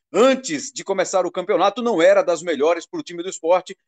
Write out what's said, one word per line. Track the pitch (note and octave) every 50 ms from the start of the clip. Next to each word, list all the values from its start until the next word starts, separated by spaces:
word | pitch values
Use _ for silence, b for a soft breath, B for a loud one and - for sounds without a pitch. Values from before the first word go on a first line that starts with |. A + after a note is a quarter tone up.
| _ _
antes | - F3 A#3 C4+ C4 C4 C4 - D#3+ C3+ - -
de | - - E3+
começar | - G3 F#3 F3 - - F#3 F3
o | E3+
campeonato | - F#3 F3+ - G#3 E3 F3 G3+ G3 B3+
não | A#3 A#3+ A3+ E3
era | D#3+ F#3 G3+ G3
das | F3+ F3 E3+ D#3
melhores | E3 F3+ D#3+ B2+ C3+ D#3+ F3 E3+ -
pro | - - E3+ D3
time | - F3 E3+ E3+
do | F#3
Sport, | E3+ - - D#3+ F3+ F3+ F3 - G3 - _